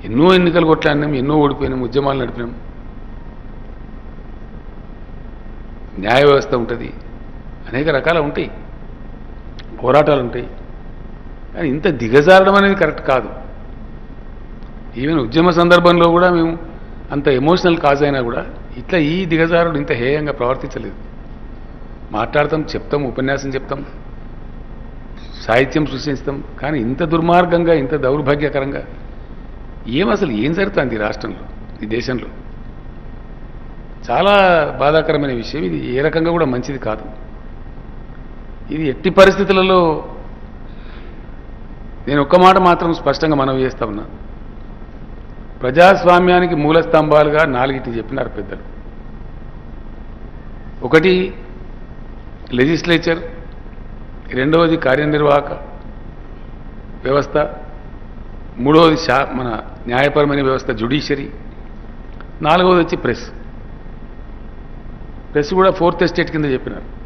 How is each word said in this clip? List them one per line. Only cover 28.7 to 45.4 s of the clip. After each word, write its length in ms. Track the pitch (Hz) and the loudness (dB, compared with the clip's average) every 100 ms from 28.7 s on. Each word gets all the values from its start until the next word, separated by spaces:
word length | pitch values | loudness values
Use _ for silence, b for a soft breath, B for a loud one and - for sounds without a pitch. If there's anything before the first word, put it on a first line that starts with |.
| 71 - - - - - - - - - - - 127 | -6 -10 -12 -14 -14 -14 -14 -14 -14 -16 -12 -4 0
ఏం, 80 | 208 202 | 2 2
అసలు 160 | 180 104 | 0 0
ఏం 60 | 131 165 | 0 0
జరుగుతుంది 380 | 196 180 135 110 | 0 0 0 0
ఈ 40 | 107 | -2
రాష్ట్రంలో, 380 | - - - - - - - | -2 -6 -8 -12 -12 -14 -10
ఈ 60 | 107 113 | -4 -4
దేశంలో? 340 | 123 123 - - - - - - - - - - - - - - - - - - - | -2 -4 -6 -12 -14 -14 -14 -14 -14 -14 -14 -14 -14 -14 -14 -14 -14 -14 -16 -14 -2
చాలా 280 | 123 190 202 190 170 147 123 | 2 6 6 6 4 2 2
బాధాకరమైన 520 | 135 156 156 151 143 120 | 4 4 2 0 0 -2
విషయం 200 | 110 143 180 | -4 -4 -4
ఇది. 100 | 160 127 127 | -4 -2 0
ఏ 20 | 151 | 2
రకంగా 220 | 160 165 170 | 2 0 2
కూడా 120 | 156 | 0
మంచిది 260 | 123 123 135 110 | 0 -4 -6 -4
కాదు. 160 | 107 - - - - - - - - - - - - - - - - - | -6 -8 -14 -16 -14 -14 -14 -14 -14 -14 -14 -14 -14 -14 -14 -14 -14 -8
ఇది 100 | 151 156 | -4 -2
ఎట్టి 180 | 127 185 180 | 0 2 8
పరిస్థితులలో 600 | 190 190 190 190 190 185 170 151 - - - - - - - B B B B B - - - - - - - - - | 8 8 2 4 6 6 4 2 -6 -12 -14 -14 -16 -14 -14 B B B B B -14 -14 -14 -14 -14 -14 -14 -10 -2
నేను 140 | 143 | 0
ఒక్క 120 | 139 180 185 | 6 8 10
మాట 120 | 185 180 | 8 6
మాత్రం 200 | 170 175 160 | 4 2 0
స్పష్టంగా 340 | - 139 160 143 | 0 2 2 2
మనవి 240 | 135 131 131 | 2 2 0
చేస్తా 180 | - 113 | -2 -6
ఉన్నా, 120 | 104 110 - - - - - - - - - - - - - | -6 -10 -14 -14 -14 -16 -14 -14 -14 -14 -14 -14 -14 -14 -14